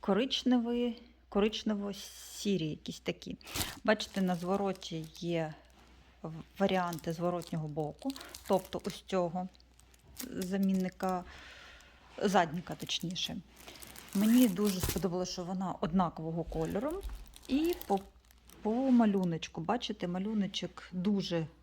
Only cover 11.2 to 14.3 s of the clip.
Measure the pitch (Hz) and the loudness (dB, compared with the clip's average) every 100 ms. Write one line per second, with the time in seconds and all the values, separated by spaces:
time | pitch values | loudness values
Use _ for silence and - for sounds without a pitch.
11.2 | 180 - - - - - - - - - | -4 -16 -18 -18 -20 -20 -20 -20 -20 -2
12.2 | 214 190 170 160 - 151 156 - 170 180 | 4 4 4 0 -8 -10 -4 -4 -4 -4
13.2 | - - - - - - - - - 196 | -6 -6 -10 -20 -20 -18 -16 -16 -4 2
14.2 | 214 | 6